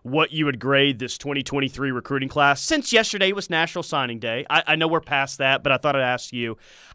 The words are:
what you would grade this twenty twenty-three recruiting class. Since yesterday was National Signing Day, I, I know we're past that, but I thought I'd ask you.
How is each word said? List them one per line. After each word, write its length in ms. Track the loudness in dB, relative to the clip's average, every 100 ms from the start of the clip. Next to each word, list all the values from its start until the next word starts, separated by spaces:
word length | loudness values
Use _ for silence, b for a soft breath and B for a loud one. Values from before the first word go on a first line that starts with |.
what 280 | -4 0 0
you 140 | 0 -2
would 120 | 0
grade 420 | 2 4 4 0
this 180 | -6 -8
twenty 260 | -6 -6
twenty-three 480 | -4 -2 -4 -4 -4
recruiting 380 | -4 -4 -4 -2
class. 320 | 4 4 4
Since 320 | 0 -2 2
yesterday 400 | 2 2 2 0
was 160 | 0 -2
National 340 | 0 0 -2
Signing 360 | -4 -2 -2 -4
Day, 260 | -4 -4 0
I, 140 | 0 2
I 80 | 0
know 100 | 2
we're 140 | 0
past 360 | 0 -2 -2 0
that, 240 | 0 2
but 100 | 2
I 40 | 2
thought 200 | 2 2
I'd 40 |
ask 300 | 2 0 -4
you. 260 | -6 -6 -6 B B B